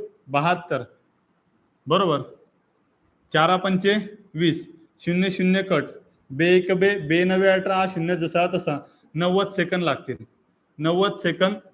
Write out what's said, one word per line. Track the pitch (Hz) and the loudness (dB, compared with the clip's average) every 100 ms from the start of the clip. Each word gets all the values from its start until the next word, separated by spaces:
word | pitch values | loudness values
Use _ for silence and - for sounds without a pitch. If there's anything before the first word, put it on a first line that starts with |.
| - _ - | -12 _ -4
बहात्तर. | 139 165 180 - 139 120 _ _ _ _ _ _ _ _ _ - | -2 0 -2 -4 -6 -6 _ _ _ _ _ _ _ _ _ -2
बरोबर, | 180 190 139 - - _ _ _ _ _ _ _ _ _ | 0 2 -2 -4 -18 _ _ _ _ _ _ _ _ _
चारा | 160 165 185 | 2 2 2
पंचे | 190 185 196 208 202 - _ | 0 0 2 0 -2 -14 _
वीस, | 156 170 - - - _ _ | -2 0 0 -6 -20 _ _
शून्य | - 175 190 | -2 0 0
शून्य | 190 185 190 | 0 2 2
कट, | 190 156 - - - _ - | 0 -2 -2 -10 -20 _ -10
बे | 131 170 | 0 4
एक | 180 180 | 4 2
बे, | 185 196 202 | 2 2 0
बे | 147 165 185 | 0 0 2
नवे | 185 190 | 4 4
अठरा, | 190 190 190 | 2 2 0
हा | 185 | 0
शून्य | 180 165 175 | -2 -2 -2
जसा | 165 170 175 | -2 0 0
तसा. | 180 175 143 - _ _ 156 | -2 -4 -6 -8 _ _ -4
नव्वद | 180 185 196 | 0 0 0
सेकंद | 190 175 180 | -2 -2 -2
लागतील, | 165 131 - 117 - _ _ _ _ - | -2 -2 -6 -12 -14 _ _ _ _ -4
नव्वद | 156 175 196 190 | 0 2 0 0
सेकंद | 175 170 190 208 - | -4 0 0 -2 -12